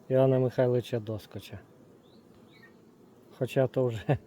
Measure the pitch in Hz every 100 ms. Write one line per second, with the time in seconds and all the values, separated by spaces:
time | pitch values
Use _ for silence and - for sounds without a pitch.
0 | - 131 131 131 127 - 127 123 - 120
1 | 107 107 - 101 - 101 - - - -
2 | - - - - - - - - - -
3 | - - - - 127 139 127 139 127 110
4 | - 135